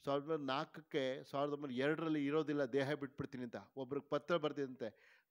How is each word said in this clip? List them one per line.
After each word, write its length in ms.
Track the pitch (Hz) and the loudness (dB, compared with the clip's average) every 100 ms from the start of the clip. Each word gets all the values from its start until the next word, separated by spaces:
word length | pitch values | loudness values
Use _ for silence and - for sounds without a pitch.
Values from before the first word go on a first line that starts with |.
ಸಾವಿರದ 200 | - 139 | 0 0
ಒಂಬೈನೂರ 200 | 143 160 | 2 -2
ನಾಲ್ಕಕ್ಕೆ, 800 | 139 131 156 - 156 151 131 135 | 0 -2 -2 -8 -4 0 0 -2
ಸಾವಿರದ 280 | 143 139 147 | -4 -2 0
ಒಂಬೈನೂರ 200 | 143 147 | 0 -4
ಎರಡರಲ್ಲಿ 540 | 123 139 160 165 156 139 | 0 2 2 2 2 2
ಇರೋದಿಲ್ಲ, 380 | 151 151 147 | 2 2 2
ದೇಹ 280 | 135 131 135 | 2 2 2
ಬಿಟ್ಬಿಡ್ತೀನಿ" 520 | 147 135 - 139 127 | 0 -4 -6 -6 -6
ಅಂತ 120 | 123 107 98 - | -6 -8 -12 -10
ಒಬ್ರಿಗೆ 320 | 127 143 - | -6 -6 -2
ಪತ್ರ 280 | 147 - 175 | -2 2 2
ಬರ್ತಿದಂತೆ. 800 | 151 143 139 127 113 - - - _ | 2 -2 -4 -4 -6 -8 -20 -20 _